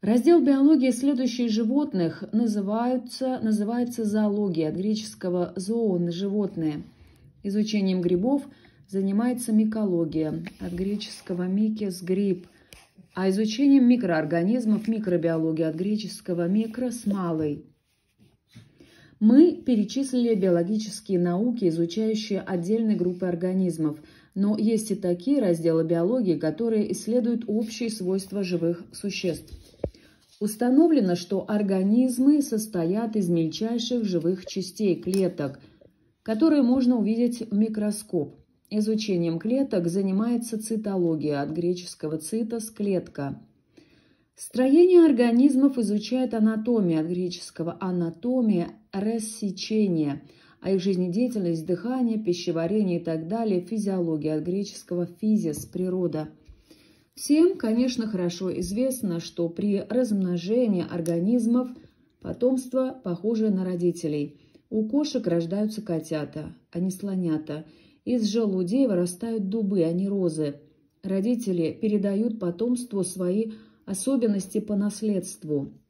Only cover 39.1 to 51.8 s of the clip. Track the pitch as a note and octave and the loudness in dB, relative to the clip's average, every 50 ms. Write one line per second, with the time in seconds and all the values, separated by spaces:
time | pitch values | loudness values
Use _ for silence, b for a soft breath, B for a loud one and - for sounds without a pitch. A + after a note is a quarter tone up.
39.1 | F#3+ F3 E3+ E3 E3 E3 - G#3+ B3 C4+ C4+ C4+ - F#3 E3+ E3+ E3+ G3+ G3 F#3+ | 0 0 0 0 -2 -2 -2 0 0 0 0 0 0 -2 0 0 -2 0 0 0
40.1 | F#3+ G3 A3 A#3 A#3+ A#3 A3+ - A3+ G#3+ - - A3+ G#3+ G#3+ G#3 G3 F#3 F3 E3+ | 0 0 0 0 0 -2 -2 -4 -8 -8 -6 -4 -6 -4 -4 -2 -2 0 0 0
41.1 | D#3+ D3+ C#3+ D3+ C#3+ C#3+ C#3+ D3 D#3 E3+ E3+ F3 F3+ F3 - - - _ - D3+ | 0 0 -2 -2 -2 -2 -4 -4 -4 -2 -2 -2 -2 -4 -6 -16 -14 _ -8 -6
42.1 | D#3+ D#3+ - - - A3 A#3 A3 A#3 A#3 G#3+ A3 - - G#3 G3+ F#3+ F3 F3 - | -6 -6 -6 -6 -4 -4 -4 -4 -6 -8 -8 -10 -8 -6 -2 -2 -2 -2 -4 -6
43.1 | - - C#3 C#3 - - - _ _ _ _ _ b b b b b b b b | -10 -8 -8 -8 -8 -10 -16 _ _ _ _ _ b b b b b b b b
44.1 | b b b b b _ - - - A#3+ B3+ C4+ C#4 E4 F4 F#4 F4+ F4 E4 D#4 | b b b b b _ -20 -8 -2 0 4 6 8 8 8 8 10 8 8 8
45.1 | C4+ A3+ A#3+ A#3+ A#3 A#3+ C4+ C#4+ C4 B3+ C4+ C#4 C4+ B3+ A3 G3 G#3 G#3 G#3 - | 6 6 4 4 6 6 6 6 6 6 4 4 4 2 0 0 0 -2 -2 -2
46.1 | B3 B3+ B3+ B3 A3+ A3+ G#3+ A3 A3 G#3+ A3 B3 A#3+ A3+ F#3+ E3+ D#3+ D#3 D#3 E3+ | -2 -2 -2 -2 0 2 2 2 2 0 0 0 2 2 2 2 2 0 0 -2
47.1 | F3+ F3+ F#3 F3 F3 - - - _ - D#3+ E3+ E3 - G3+ F#3 F3+ F3+ E3+ E3 | -2 -4 -4 -4 -6 -10 -16 -18 _ -8 -8 -8 -6 -6 -6 -4 -2 -2 -2 -4
48.1 | E3+ - - A#3+ B3+ C4 A#3+ G#3+ G3 F3 D#3+ - - - _ _ - F#3+ G3+ G#3+ | -4 -6 -4 -2 0 2 2 2 2 2 0 -4 -8 -18 _ _ -6 -4 -2 -2
49.1 | A#3 A3+ G#3+ - - - - G3 F3+ - - - A3 G#3+ G#3+ F#3+ E3+ D#3+ D3+ C#3+ | -2 -4 -6 -8 -10 -6 -6 -6 -6 -6 -6 -2 0 2 2 2 2 0 0 -2
50.1 | C#3 D3 B B B B B B B B - F#3 G3 F#3+ F3 G3+ F#3+ F3 F3+ F3+ | -2 -6 B B B B B B B B -2 -2 0 0 2 0 0 0 0 -2
51.1 | E3+ G#3+ B3 B3 - G#3+ F#3 E3+ E3 D#3+ D#3 - F3 F3 | 0 -2 -2 -2 -2 -2 -2 -2 -2 -4 -2 -4 -4 -4